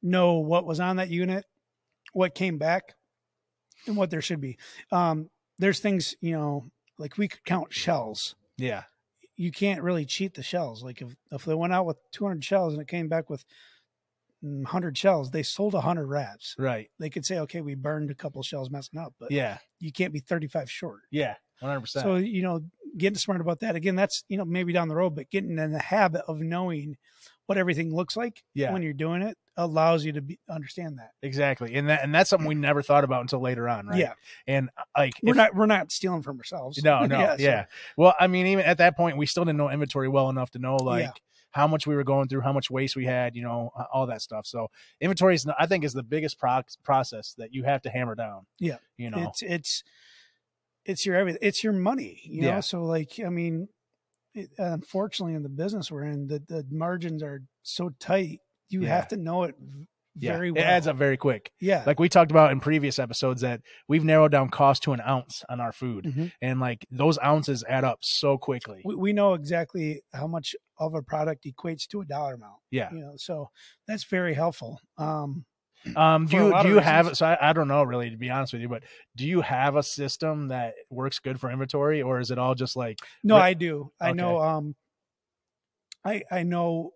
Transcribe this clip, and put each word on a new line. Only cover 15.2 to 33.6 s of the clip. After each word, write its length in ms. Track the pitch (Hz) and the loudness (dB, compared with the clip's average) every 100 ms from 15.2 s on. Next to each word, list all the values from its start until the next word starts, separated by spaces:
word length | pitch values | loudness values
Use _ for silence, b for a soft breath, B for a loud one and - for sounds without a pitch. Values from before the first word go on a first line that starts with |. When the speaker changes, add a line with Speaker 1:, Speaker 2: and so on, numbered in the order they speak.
| 131 | 0
Speaker 1:
they 120 | 147 | -4
sold 320 | 147 - 208 | -6 -2 -2
a 60 | 190 | 0
hundred 260 | 151 175 139 | 0 -2 -2
wraps. 480 | 143 127 104 - - | -4 -6 -12 -16 -6
Speaker 2:
Right. 320 | 135 117 107 _ | -4 -4 -8 _
Speaker 1:
They 120 | 156 | -10
could 140 | 151 | -8
say, 140 | 139 185 | -6 -4
"Okay, 200 | 151 175 | -6 -8
we 140 | 147 | -8
burned 360 | 139 139 156 151 | -6 -6 -4 -6
a 40 | |
couple 280 | 139 151 139 | -6 -10 -10
shells 280 | 127 147 131 | -10 -8 -8
messing 280 | 139 135 156 | -10 -12 -14
up," 160 | 160 _ | -14 _
but 120 | 120 | -4
Speaker 2:
Yeah. 280 | 143 123 98 _ _ | -2 -2 -6 _ _
Speaker 1:
you 120 | 160 | -14
can't 200 | 139 180 | -4 -4
be 80 | 151 | -4
thirty-five 500 | 135 170 151 160 135 | -6 -6 -4 -6 -8
short. 320 | - 170 104 _ | -10 -12 -14 _
Speaker 2:
Yeah, 240 | 143 135 104 _ _ | -4 -4 -6 _ _
one 100 | - | -8
hundred 100 | 139 | -6
percent. 220 | 113 139 | -6 -4
Speaker 1:
So, 120 | 165 185 | 0 0
you 260 | 202 202 | 0 -2
know, 180 | 185 165 160 _ - 254 | -2 -4 -8 _ -18 -2
getting 220 | 185 202 | -2 -2
smart 220 | - 185 | -4 -2
about 200 | 165 165 | -2 -4
that. 140 | 226 170 | -4 -2
Again, 200 | 170 185 | -2 0
that's, 280 | 196 - - | 0 -2 -6
you 80 | 196 | -6
know, 80 | |
maybe 280 | 175 175 175 | -4 -4 0
down 160 | 175 170 | 0 0
the 60 | 156 | 0
road, 180 | 185 151 | -2 -2
but 140 | - | -6
getting 280 | 196 196 160 | -6 -4 -4
in 140 | 156 | -4
the 80 | 151 | -4
habit 420 | - 202 190 160 151 | -2 2 2 2 -6
of 120 | 156 | -6
knowing 560 | 160 170 185 160 147 139 b b b b _ | -4 -4 -4 -6 -8 -14 b b b b _
what 120 | 196 | 0
everything 360 | 180 156 165 | 2 0 -2
looks 220 | 160 180 214 | -2 -4 -4
like 260 | 240 - _ | -6 -8 _
Speaker 2:
Yeah. 180 | - 135 | -4 -2
Speaker 1:
when 100 | 190 | -2
you're 100 | 165 | -4
doing 260 | 139 156 170 | -4 -4 -2
it 160 | 208 - _ - | -4 -8 _ -4
allows 460 | 170 156 160 165 | -2 4 4 4
you 80 | 151 | 0
to 100 | 147 | -6
be, 160 | 139 170 _ | -8 -14 _
understand 500 | 160 139 - 165 135 | -12 -12 -10 -10 -12
that. 120 | 113 _ | -18 _
Speaker 2:
Exactly. 520 | 139 135 143 131 117 | -8 0 0 0 -2
And 160 | 127 147 | -2 2
that, 120 | 151 | 2
and 120 | 139 | 4
that's 160 | 156 190 | 4 6
something 180 | 190 156 | 4 2
we 60 | |
never 260 | 151 143 147 | 0 2 0
thought 220 | 143 143 | 4 4
about 160 | 139 127 | 6 0
until 200 | 123 135 | 0 -2
later 280 | 127 123 | -2 -2